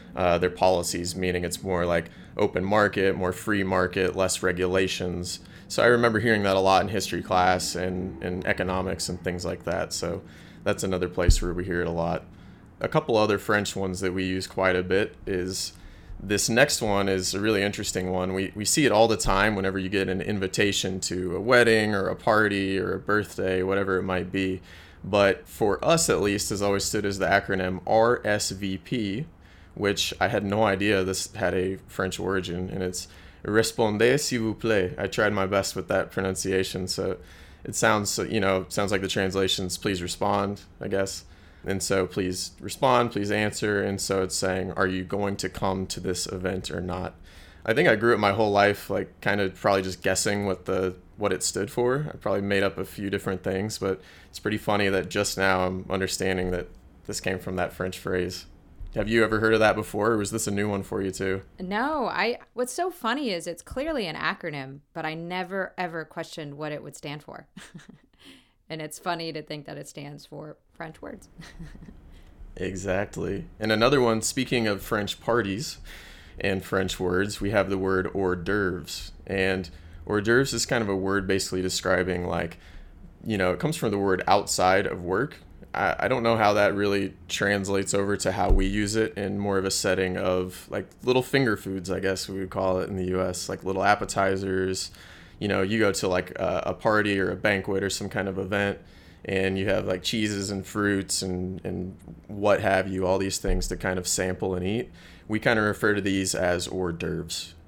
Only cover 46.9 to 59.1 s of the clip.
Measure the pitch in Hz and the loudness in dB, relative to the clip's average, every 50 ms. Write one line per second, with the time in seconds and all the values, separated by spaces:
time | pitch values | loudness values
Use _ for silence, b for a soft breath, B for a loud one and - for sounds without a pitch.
46.9 | 90 92 92 87 - - B B B B B B B B B - 110 127 170 165 | -6 -6 -6 -8 -10 -12 B B B B B B B B B 0 2 4 4 4
47.9 | 117 104 113 120 120 104 104 101 98 107 110 107 101 101 101 101 104 - - - | 4 4 4 4 4 6 4 4 4 4 4 4 6 6 6 6 4 2 -2 -4
48.9 | 101 98 98 - - - - - 101 104 101 95 90 - - 107 98 98 92 92 | -4 -4 -4 -6 -10 -6 -2 0 0 2 0 -2 -2 0 2 4 4 4 2 0
49.9 | 92 - - 98 95 95 - 110 101 101 101 101 92 90 - - 92 95 95 92 | -6 -4 -2 0 0 2 0 0 0 0 0 -2 -2 -2 -2 -2 -2 0 0 -2
50.9 | 92 - - - - - 104 101 92 92 - - - 107 98 - - - 120 123 | -2 -6 -12 -20 -8 -4 -2 0 0 0 -2 -2 -2 -2 -4 -2 0 0 0 2
51.9 | 127 143 151 151 - - - 107 98 101 98 101 101 98 98 98 95 - 95 - | 0 0 -2 -6 -10 -6 -4 -2 0 0 0 2 2 2 2 0 0 -4 -8 -8
52.9 | - - 101 98 95 98 - - 95 90 - 104 95 95 98 110 110 - - 98 | -8 -6 -4 -2 -2 -2 -2 -4 -4 -4 -2 -2 -2 -2 -2 -4 -4 -2 -2 -2
53.9 | 95 - B B B B B B - - - 107 107 104 - - 104 101 104 98 | -2 -2 B B B B B B -18 -8 -4 -2 -2 -2 0 0 2 2 2 2
54.9 | 98 95 82 87 - 101 104 - - - 95 95 95 92 92 92 92 92 92 - | 2 0 0 0 -2 0 0 0 0 2 2 4 4 4 2 0 -2 -4 -6 -4
55.9 | - 95 95 92 - - 95 92 95 92 92 92 90 87 - - - - - - | -2 -2 -2 -2 -2 -2 0 0 0 0 0 -2 -2 -4 -6 -8 -12 -20 -20 -20
56.9 | - - - - 104 - - 92 92 92 - - 92 92 90 82 - - 92 95 | -20 -18 -12 -10 -8 -6 -4 -4 -4 -4 -6 -6 -4 -2 -4 -4 -4 -4 -6 -6
57.9 | 92 - - - 92 92 90 90 92 - - - - - - - - - - - | -6 -6 -6 -2 -2 0 -2 -2 -6 -8 -12 -16 -20 -20 -20 -20 -16 -14 -14 -8
58.9 | - 117 107 107 | -6 -4 -2 2